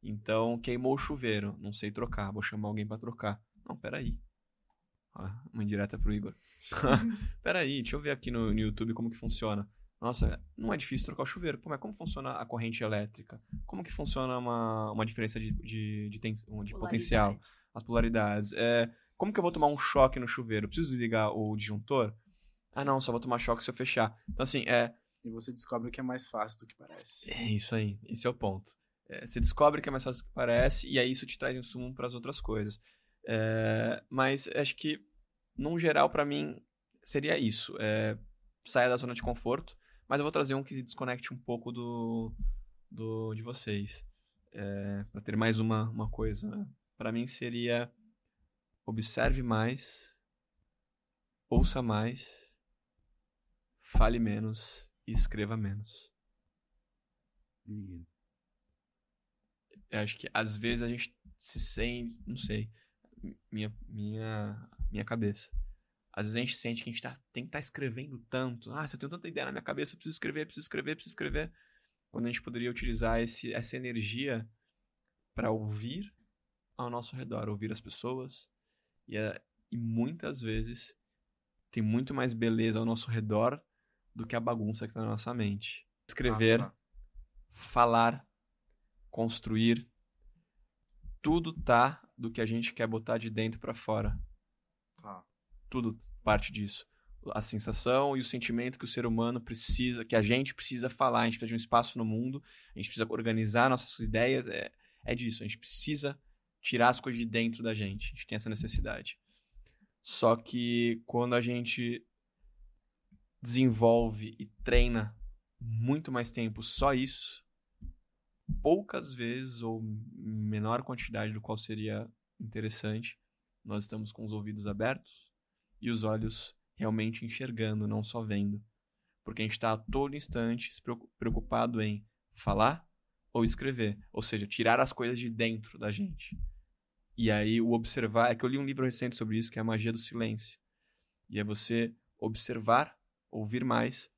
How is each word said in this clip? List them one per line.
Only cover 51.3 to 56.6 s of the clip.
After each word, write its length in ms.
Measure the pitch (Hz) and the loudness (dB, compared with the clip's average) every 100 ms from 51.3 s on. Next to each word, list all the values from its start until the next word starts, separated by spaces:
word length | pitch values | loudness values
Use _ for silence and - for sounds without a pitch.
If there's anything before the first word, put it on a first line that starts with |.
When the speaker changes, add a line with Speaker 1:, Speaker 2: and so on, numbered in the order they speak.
| _ _ | _ _
Speaker 1:
ouça 320 | 135 - 131 | 6 6 4
mais, 720 | 120 104 113 131 - - - _ _ _ _ _ _ _ _ _ _ _ _ _ | 2 2 0 -4 -12 -16 -20 _ _ _ _ _ _ _ _ _ _ _ _ _
fale 380 | _ - 117 120 | _ 8 8 8
menos 680 | 113 104 110 110 - - - _ - | 2 0 -2 -4 -10 -14 -18 _ -2
e 40 | |
escreva 460 | 110 - 107 101 113 | 4 4 4 0 0
menos. 540 | 101 101 107 - - _ _ _ _ _ | -2 -2 -8 -16 -20 _ _ _ _ _